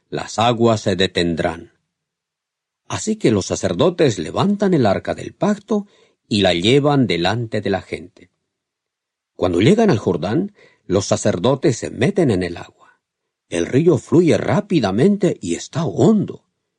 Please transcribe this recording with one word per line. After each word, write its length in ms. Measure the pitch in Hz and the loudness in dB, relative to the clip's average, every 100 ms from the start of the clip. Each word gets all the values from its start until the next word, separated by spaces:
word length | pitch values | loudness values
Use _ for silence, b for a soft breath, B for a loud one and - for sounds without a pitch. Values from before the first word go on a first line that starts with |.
| _ | _
las 280 | 76 - - | -10 -6 -2
aguas 440 | 117 113 117 110 | 0 2 2 2
se 160 | - 92 | 0 0
detendrán". 760 | 95 - 85 80 85 82 85 _ _ _ _ _ _ _ _ _ _ _ - | 0 0 -2 -2 -4 -6 -14 _ _ _ _ _ _ _ _ _ _ _ -12
Así 260 | 98 - 214 | -6 -6 0
que 160 | 147 | 2
los 140 | 104 - | 2 0
sacerdotes 760 | - 95 90 160 175 151 104 | -4 -2 0 0 2 0 0
levantan 540 | 82 - 190 202 196 | -4 -2 0 0 0
el 120 | 165 110 | 2 2
arca 300 | 95 87 82 | 0 -4 -8
del 180 | - | -10
pacto 540 | - 185 208 - 214 202 b b b _ | -4 -2 -2 -4 -4 -4 b b b _
y 120 | 107 | 0
la 120 | 95 | 2
llevan 540 | 85 98 143 143 143 113 | 2 4 4 4 2 2
delante 520 | 85 90 117 113 107 | 0 -2 -2 -4 -6
de 120 | 98 | -4
la 100 | 95 | -4
gente. 480 | - 78 87 _ - _ _ _ _ _ _ _ _ _ _ - | -6 -12 -14 _ -20 _ _ _ _ _ _ _ _ _ _ -6
Cuando 240 | 90 87 | -2 2
llegan 300 | 117 214 220 | 4 4 2
al 80 | 123 | 2
Jordán, 560 | - 82 87 131 202 b b b - | 0 -2 -2 -4 -6 b b b -4
los 200 | 92 - | -2 0
sacerdotes 720 | 107 107 92 107 139 165 120 | -2 0 0 0 0 0 -2
se 120 | 78 | -6
meten 400 | 92 139 202 151 | -2 -2 0 0
en 140 | 92 | 0
el 120 | 87 87 | -2 -8
agua. 440 | - _ _ _ _ _ _ _ _ | -16 _ _ _ _ _ _ _ _
El 160 | 85 85 | -4 0
río 320 | 127 170 143 | 2 2 2
fluye 400 | - 147 175 104 | 2 2 4 2
rápidamente 1000 | - 151 - 170 101 98 185 202 175 - | 0 -2 0 0 0 2 2 2 0 -2
y 140 | 90 82 | -6 -6
está 300 | - 73 82 | -6 -6 -4
hondo. 640 | - 156 214 147 - _ _ _ | 2 4 4 0 -8 _ _ _